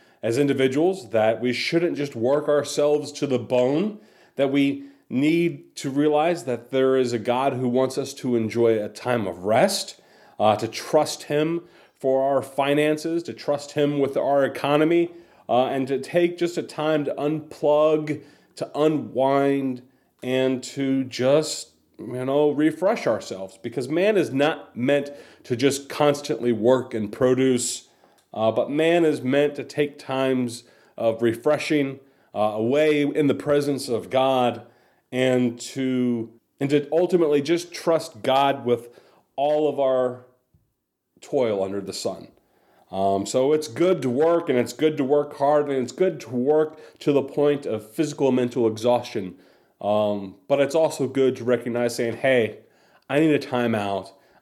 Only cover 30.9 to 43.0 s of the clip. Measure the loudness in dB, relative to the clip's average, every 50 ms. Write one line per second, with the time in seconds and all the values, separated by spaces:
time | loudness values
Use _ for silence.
30.9 | _ -2 -2 -2 0 2 0 0 0 0 0 0 0 0 0 0 0 0 0 -2
31.9 | -6 -12 -18 _ _ _ _ _ -4 -2 -2 0 0 0 0 2 2 4 4 4
32.9 | 2 2 0 0 0 2 2 2 0 0 0 0 0 2 0 0 -4 -4 -4 -4
33.9 | -4 -4 -4 -2 0 0 2 2 2 2 2 0 -2 -4 -10 -20 _ _ _ _
34.9 | _ _ _ _ -2 0 2 2 2 2 2 0 -2 -6 -12 -10 -8 -4 -4 -2
35.9 | 0 0 0 0 0 -2 -4 -8 -14 _ _ _ _ -6 -2 0 0 0 0 0
36.9 | 0 0 2 2 2 2 2 2 2 2 2 0 -2 -2 -4 -6 -14 -6 0 0
37.9 | 0 0 -2 -6 -14 -6 -2 0 2 2 2 2 0 -2 -2 -2 -2 -2 -2 -8
38.9 | -20 -20 -20 _ _ _ _ _ _ -2 0 0 2 2 0 0 0 0 0 2
39.9 | 2 2 0 0 -4 -8 -16 _ _ _ _ _ _ _ _ _ _ _ _ _
40.9 | _ _ _ _ _ _ -8 -2 -2 0 0 0 0 -2 -2 -4 -4 -6 -8 -8
41.9 | -8 -6 -6 -6 -6 -8 -14 -20 _ _ _ _ _ _ _ _ _ _ _ -8
42.9 | -4 0